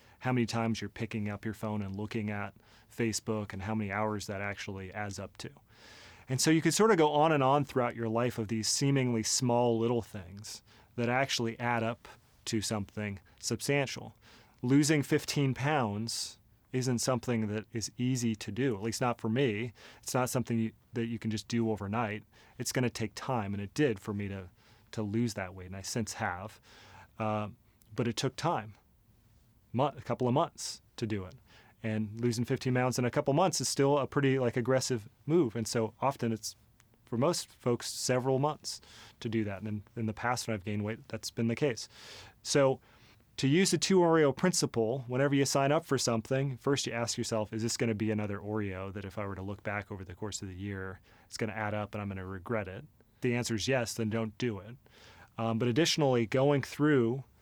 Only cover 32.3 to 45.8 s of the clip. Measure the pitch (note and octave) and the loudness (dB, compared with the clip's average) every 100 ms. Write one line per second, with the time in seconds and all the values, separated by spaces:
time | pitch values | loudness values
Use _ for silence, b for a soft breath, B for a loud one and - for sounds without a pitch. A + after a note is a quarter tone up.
32.3 | A2+ A#2+ C3+ C3 B2 B2+ B2+ B2 D3 - | 0 -2 -2 0 0 0 0 0 0 2
33.3 | C#3 F#3 - B2+ - C#3 C#3+ B2+ D3 C#3 | 4 2 2 -2 2 4 4 2 2 2
34.3 | C3+ B2 B2+ A#2+ C3 - B2 G#2 _ - | 4 2 0 2 2 2 -4 -6 _ 2
35.3 | E3+ C3 A#2 A2 A#2+ A2 - C3 - A#2 | 4 4 0 -2 0 -2 0 -2 0 -2
36.3 | A2 - - _ _ _ _ - A#2 D3 | -2 -6 -12 _ _ _ _ -6 0 2
37.3 | F3 - - B2 A#2+ - - - B2+ B2+ | 0 -4 -4 0 0 -2 -4 0 2 2
38.3 | C3 D3 D3+ - - B B B B A#2+ | 2 2 -2 -8 -12 B B B B -2
39.3 | A2 G#2 G2 G#2+ G#2 - - A2 G#2 A#2+ | 0 -2 -4 -6 -8 -8 -6 -4 -2 -2
40.3 | B2 - A2 G2 G#2 G#2 A2+ C#3+ A2 - | -2 -2 -4 -4 -4 -4 -6 -10 -10 -8
41.3 | - A#2 A#2 C#3+ A2+ - B B B B | -2 0 2 0 0 -8 B B B B
42.3 | B - D3 C3+ C3 b b b b _ | B 0 4 4 2 b b b b _
43.3 | - C3+ D#3+ F#3+ E3+ - F#3+ E3+ D#3+ D3 | -2 4 4 4 2 4 6 6 6 6
44.3 | C3 F#3 - C3+ A#2+ A2 C3+ A#2+ B2+ C#3+ | 4 0 2 0 0 0 0 -2 0 2
45.3 | C#3 C3+ C#3+ C#3 D#3 | 4 4 4 4 2